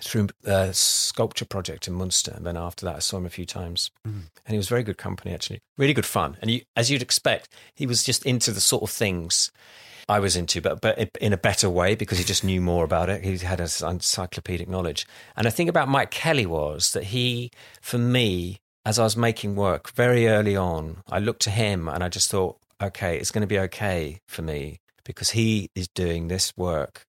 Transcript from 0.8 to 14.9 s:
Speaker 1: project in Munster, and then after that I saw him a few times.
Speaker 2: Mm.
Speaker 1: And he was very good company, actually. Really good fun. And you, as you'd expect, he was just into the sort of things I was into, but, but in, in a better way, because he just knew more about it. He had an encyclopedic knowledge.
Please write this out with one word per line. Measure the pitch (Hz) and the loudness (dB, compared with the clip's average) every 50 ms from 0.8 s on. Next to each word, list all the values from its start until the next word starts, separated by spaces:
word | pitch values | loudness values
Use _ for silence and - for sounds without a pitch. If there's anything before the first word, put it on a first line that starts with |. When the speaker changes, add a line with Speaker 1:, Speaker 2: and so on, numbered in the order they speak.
| - - - - - - - - 117 107 - - - | 2 2 2 2 0 0 0 0 -2 0 -2 -6 -6
Speaker 1:
project | - - 98 90 - 73 - - | -4 -6 -6 -6 -6 -8 -8 -6
in | 92 90 | -6 -4
Munster, | 90 92 92 - - - - - | -2 -2 0 0 0 0 -2 -6
and | - 82 | -8 -6
then | 87 85 | -6 -6
after | 85 85 87 - - 98 | -6 -6 -8 -8 -6 -6
that | 87 78 | -6 -6
I | 73 | -4
saw | - - - | -4 -4 -4
him | 92 90 | -4 -6
a | 87 | -6
few | - - 87 | -8 -10 -10
times. | - - 92 90 85 87 90 - - _ _ - | -10 -8 -8 -8 -6 -4 -4 -4 -4 _ _ -10
Speaker 2:
Mm. | 110 104 101 87 - _ _ - | -10 -10 -10 -12 -14 _ _ -6
Speaker 1:
And | - | -4
he | 110 | -2
was | 104 95 | -2 0
very | - 120 120 120 | 2 0 0 0
good | 110 90 | -2 -6
company, | - - 98 95 - - 92 90 | -6 -6 -8 -8 -8 -6 -8 -8
actually. | - - - 101 101 _ _ - | -6 -6 -8 -10 -12 _ _ -2
Really | - 139 143 147 | 2 2 2 4
good | 113 98 | 2 0
fun. | - - 104 80 71 78 - | 0 0 0 0 0 -2 -4
And | - 110 | -2 -2
you, | 117 120 - _ - | -2 -2 -2 _ -2
as | 117 117 123 | 0 2 2
you'd | 143 127 | 2 0
expect, | 123 - - - - 143 110 - - - - - - - _ | 0 0 0 2 2 2 0 0 -4 -12 -20 -20 -20 -18 _
he | - 147 | -6 -2
was | 123 120 110 - | 0 0 0 0
just | - 120 - - | 0 0 0 0
into | 139 127 117 - - | 0 0 2 0 0
the | 104 101 | 0 2
sort | - - 131 - - | 2 2 2 2 0
of | - | -2
things | - - 117 98 90 87 82 87 - - - - _ _ - - - - - - - - - - | -2 0 0 0 0 -2 -2 0 0 0 0 -2 _ _ -20 -20 -20 -20 -20 -20 -20 -10 -2 2
I | 104 104 | 2 4
was | 98 95 87 | 4 2 2
into, | 90 85 - - 87 | 0 0 0 -2 0
but, | - 85 78 - | 0 0 0 2
but | - 110 107 | 2 2 2
in, | - 110 - - - | 2 0 -4 -2 -2
in | - 104 | 0 2
a | 101 | 2
better | 90 - 107 98 - - 95 | 4 2 2 2 4 2 2
way, | 87 87 87 95 110 | 4 4 4 4 2
because | 110 104 - - | 0 0 0 0
he | 90 87 | 0 2
just | - 95 - - | 2 0 0 2
knew | 95 92 92 | 2 2 2
more | 90 87 85 87 82 | 2 2 2 2 2
about | 76 92 82 87 87 | 2 2 2 2 0
it. | 101 - 95 | 0 -2 -2
He | 98 92 | -2 -2
had | 87 90 92 95 85 | -2 -2 -2 -2 -2
an | 85 85 - - 78 82 | -2 -4 -4 -4 -2 -4
encyclopedic | 90 85 - - - - 90 - - - - - 92 85 85 | -4 -2 -2 -2 -2 -2 -4 -6 -8 -10 -6 -4 -6 -4 -4
knowledge. | 87 92 92 87 82 | -4 -4 -2 -2 -2